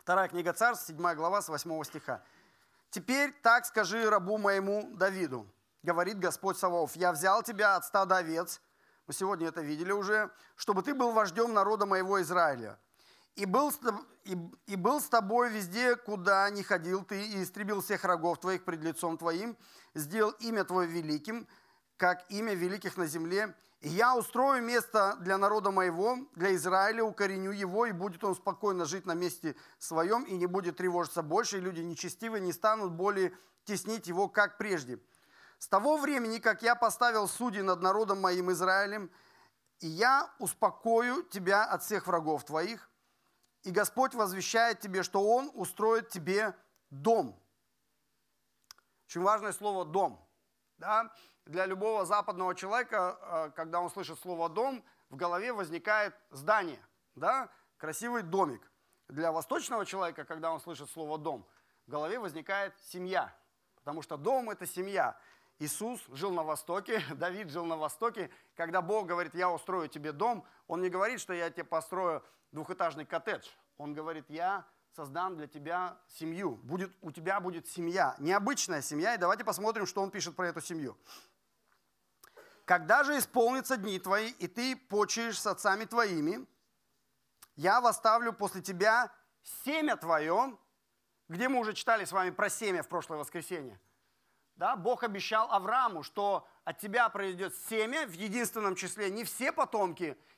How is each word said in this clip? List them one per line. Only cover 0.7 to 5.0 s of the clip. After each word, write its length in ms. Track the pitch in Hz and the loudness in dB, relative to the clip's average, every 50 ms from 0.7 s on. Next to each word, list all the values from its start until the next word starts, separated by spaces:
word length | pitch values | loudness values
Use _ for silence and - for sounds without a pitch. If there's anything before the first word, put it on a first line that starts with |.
| 240 - - | 2 0 -4
седьмая 300 | - 160 147 170 175 170 | -10 -6 -2 0 0 0
глава, 240 | 147 160 175 190 208 | 2 0 2 2 0
с 80 | - - | 0 -2
восьмого 340 | 156 143 - 170 160 160 147 | -4 -6 -4 -4 -6 -6 -6
стиха. 400 | - - 156 - - 127 110 - - _ - _ _ _ _ _ _ _ _ _ _ | -8 -10 -10 -6 -6 -6 -6 -8 -14 _ -20 _ _ _ _ _ _ _ _ _ _
«Теперь 420 | - 208 156 - 254 277 285 285 - - | -10 -8 -4 0 2 2 2 0 -2 2
так 240 | - 233 233 247 240 | 6 6 6 6 6
скажи 460 | - - 220 208 165 202 226 226 220 | 2 0 0 0 0 0 0 2 4
рабу 260 | 214 202 180 185 214 | 4 4 4 2 0
моему 540 | 214 208 202 196 196 190 196 202 208 214 - - | 2 2 2 2 2 2 0 -2 -2 -4 -6 -2
Давиду, 540 | 185 | 0